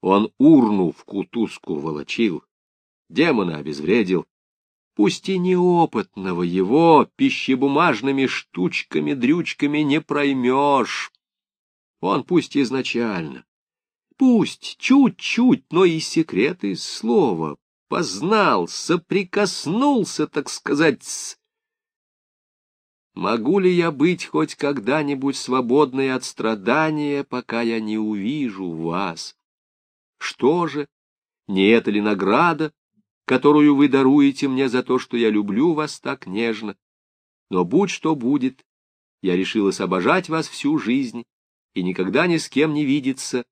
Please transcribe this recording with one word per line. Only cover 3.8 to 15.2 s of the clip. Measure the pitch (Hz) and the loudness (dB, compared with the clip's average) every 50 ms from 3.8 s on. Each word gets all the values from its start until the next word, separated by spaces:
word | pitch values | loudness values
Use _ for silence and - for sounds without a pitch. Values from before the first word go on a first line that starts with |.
| 73 80 101 120 107 90 92 85 78 _ _ _ _ _ _ _ _ _ _ _ _ _ _ | -2 0 2 2 2 0 0 -2 -2 _ _ _ _ _ _ _ _ _ _ _ _ _ _
Пусть | - 156 185 175 - _ - | 0 0 0 0 -2 _ -4
и | 190 185 | -2 -2
неопытного | 175 185 185 180 180 180 175 170 170 - - 113 98 _ _ 107 95 95 90 85 90 | 0 2 2 2 4 4 4 4 2 2 0 -6 -6 _ _ -10 -6 -6 -4 -2 -2
его | 87 87 95 92 92 120 151 170 165 160 143 127 - _ | -2 0 0 0 2 4 4 6 6 6 6 4 2 _
пищебумажными | _ 135 135 127 - - - 135 127 135 139 139 143 170 175 139 104 113 139 139 135 135 | _ 0 0 0 -2 -2 -2 0 0 2 0 2 2 2 2 0 0 -2 -2 0 0 0
штучками-дрючками | 127 - - - _ _ - 180 175 - - - _ - 156 151 147 147 135 120 120 156 175 160 - - _ - 143 147 151 | -2 -2 -6 -10 _ _ -4 -4 -2 -4 -4 -10 _ -4 -4 -2 -2 -4 -2 2 2 2 0 0 -6 -6 _ -2 -2 0 0
не | 151 143 139 156 | 0 2 0 -2
проймешь. | 156 _ 147 147 143 143 139 131 123 123 127 135 143 147 143 135 113 - - - - - _ _ _ _ _ _ _ _ _ _ _ _ _ _ _ _ _ _ | -2 _ -4 0 0 0 0 0 0 2 2 2 2 2 2 2 0 -2 -4 -10 -10 -12 _ _ _ _ _ _ _ _ _ _ _ _ _ _ _ _ _ _
Он | - 90 196 160 120 | -4 -2 -2 -2 -2
пусть | - 180 175 127 - - | 0 0 0 0 0 -2
изначально, | 143 139 113 127 135 123 - - 117 120 113 101 92 82 76 65 62 - _ _ _ _ _ _ _ _ _ _ _ _ _ _ | -2 -2 0 -2 -4 -4 -4 -4 -4 -4 -4 -4 -6 -8 -10 -12 -16 -20 _ _ _ _ _ _ _ _ _ _ _ _ _ _
пусть | _ 269 262 247 220 165 - - _ - - - _ | _ 2 4 4 4 2 0 -2 _ -14 -16 -16 _
чуть-чуть, | - - 247 285 277 226 - _ | 0 4 6 6 6 4 2 _